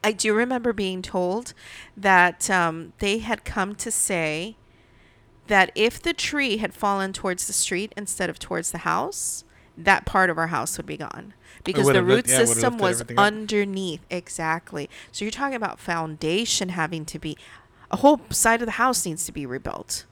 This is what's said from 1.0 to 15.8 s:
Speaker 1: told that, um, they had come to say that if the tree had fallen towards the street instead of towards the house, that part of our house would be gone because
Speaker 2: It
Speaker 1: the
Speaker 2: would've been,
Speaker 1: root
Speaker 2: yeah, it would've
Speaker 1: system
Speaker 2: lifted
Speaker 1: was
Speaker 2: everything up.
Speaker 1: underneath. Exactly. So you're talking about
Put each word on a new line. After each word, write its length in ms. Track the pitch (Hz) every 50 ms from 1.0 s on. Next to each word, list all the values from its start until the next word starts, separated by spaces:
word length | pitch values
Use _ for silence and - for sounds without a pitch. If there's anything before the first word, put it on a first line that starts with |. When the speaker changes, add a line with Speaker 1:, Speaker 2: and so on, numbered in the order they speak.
| 180
Speaker 1:
told 500 | - - 185 180 180 185 220 240 - - - - - - - - - _
that, 520 | - 190 196 190 180 175 180 170 - - -
um, 440 | 196 185 175 165 160 165 165 - - _
they 200 | - 202 202 226
had 260 | 220 220 233 - -
come 300 | - - 220 190 196 208
to 140 | - - 233
say 640 | 214 - - - 202 170 165 156 151 156 175 214 220 _ _ _ _ _ _ _ _ _ _ _ _ _ _ _ _ _ _ -
that 240 | 208 196 190 - -
if 260 | - 220 233 - -
the 120 | - 339 339
tree 460 | - - - - 294 277 254 208 220
had 160 | 214 - -
fallen 380 | - - 202 202 196 190 190 190
towards 340 | - - 196 180 180 - -
the 40 | 196
street 400 | - - - 190 175 202 220 -
instead 340 | - 208 - - - 190 175
of 80 | 165 -
towards 320 | - - 185 170 165 -
the 80 | - 165
house, 640 | - 165 165 175 240 349 415 - - - - - - _ _ - _ _ _
that 280 | - 165 196 196 - -
part 260 | - - 196 190 180
of 80 | 165 160
our 100 | 165 165
house 280 | 170 131 113 - -
would 100 | - 160
be 100 | - 151
gone 380 | 147 156 - - - - 208 - _ _ - - - -
because 240 | - 190 - - -
Speaker 2:
It 40 | -
Speaker 1:
the 80 | 185 180
Speaker 2:
would've 40 |
been, 100 | - 196
Speaker 1:
root 120 | 233 247 -
Speaker 2:
yeah, 60 | 254
it 40 | 262
would've 80 | 233 233 233
Speaker 1:
system 180 | 226 233 254 240
Speaker 2:
lifted 80 | 226 202
Speaker 1:
was 180 | 185 175 -
Speaker 2:
everything 180 | - - - 233
up. 60 | 202
Speaker 1:
underneath. 760 | 208 214 214 214 208 214 208 202 196 190 190 190 180 156 - - _
Exactly. 760 | - 180 175 - - - 165 160 160 170 - - - 151 143 - - - - -
So 140 | - - 208
you're 80 | 214 226
talking 240 | 247 277 277 269
about 240 | 240 220 185 - -